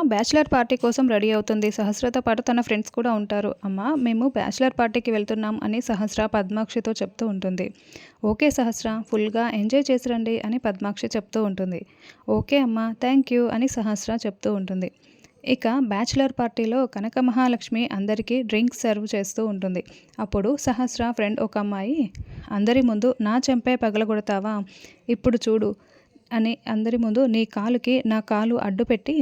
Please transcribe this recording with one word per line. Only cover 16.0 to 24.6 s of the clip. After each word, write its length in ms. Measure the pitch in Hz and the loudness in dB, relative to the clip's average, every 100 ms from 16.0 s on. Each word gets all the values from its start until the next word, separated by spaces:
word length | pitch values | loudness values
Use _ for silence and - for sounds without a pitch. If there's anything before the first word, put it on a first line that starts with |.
| 247 269 269 | 0 0 0
పార్టీలో 460 | - 233 - 220 254 254 | 0 -2 -2 0 0 -2
కనక 340 | 202 220 254 | -4 -4 0
మహాలక్ష్మి 640 | 254 240 254 233 - 226 240 | 2 4 2 0 -2 -4 -2
అందరికీ 500 | 196 202 214 214 254 | -2 -2 -2 0 -2
డ్రింక్స్ 400 | 220 214 240 - | 0 0 0 0
సర్వ్ 240 | 226 208 214 | -2 -2 -2
చేస్తూ 340 | 208 - - 220 | -4 -4 -4 -4
ఉంటుంది. 360 | 196 190 180 - - _ - | -2 -4 -4 -8 -14 _ -10
అప్పుడు 300 | 214 202 202 285 | -4 0 0 0
సహస్ర 480 | 262 233 254 - 233 | 0 0 -2 -2 -2
ఫ్రెండ్ 280 | 233 208 214 | 0 -2 0
ఒక 180 | 220 214 | -2 -2
అమ్మాయి, 420 | 208 196 208 320 214 - - - - | -2 -2 -2 -2 -2 -6 -14 -14 -6
"అందరి 300 | 202 208 254 | 0 2 4
ముందు 340 | 247 208 247 - | 4 2 2 2
నా 140 | 208 240 | 0 2
చెంపే 360 | 269 247 254 254 | 2 0 0 0
పగలగొడతావా? 800 | 226 214 220 214 208 196 208 208 | 0 0 0 -2 -2 -2 -2 -4